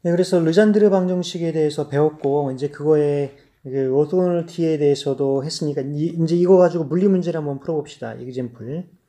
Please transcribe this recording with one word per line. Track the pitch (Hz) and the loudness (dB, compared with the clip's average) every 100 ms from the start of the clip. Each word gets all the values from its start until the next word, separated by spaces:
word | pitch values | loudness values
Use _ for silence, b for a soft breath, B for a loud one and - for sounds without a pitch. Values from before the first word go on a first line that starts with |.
네, | 175 | 0
그래서 | 175 180 180 | 0 2 2
르잔드르 | 160 170 214 208 208 | 2 4 4 6 4
방정식에 | 190 180 180 175 175 165 | 4 0 -2 -4 -4 -4
대해서 | 160 151 147 147 | 0 0 -2 -2
배웠고, | 143 151 151 139 147 139 | 2 0 0 -2 0 -2
이제 | 131 143 | -4 -8
그거에 | 147 147 151 147 143 139 b b b | -4 2 2 2 0 -4 b b b
그 | 135 135 131 | -8 -4 0
오토고널 | 135 147 185 180 175 170 | 0 2 0 0 -2 -4
T에 | - 160 156 | -4 -2 2
대해서도 | 147 139 143 131 139 135 | 2 2 -2 -2 0 0
했으니까 | 147 - 151 143 | -4 -6 -4 -4
이, | 135 147 165 165 | -6 -4 -4 -2
이제 | 160 170 | 0 2
이거 | 180 185 | 4 6
가지고 | 175 170 | 4 2
물리 | 143 165 202 | -2 0 2
문제를 | 185 170 160 | 2 0 -4
한번 | 147 139 | -6 -8
풀어봅시다. | - 160 147 - 117 | -6 -6 -6 -12 -12
이그젬플. | 117 123 127 123 120 113 156 180 _ | -12 -10 -8 -8 -10 -12 -10 -12 _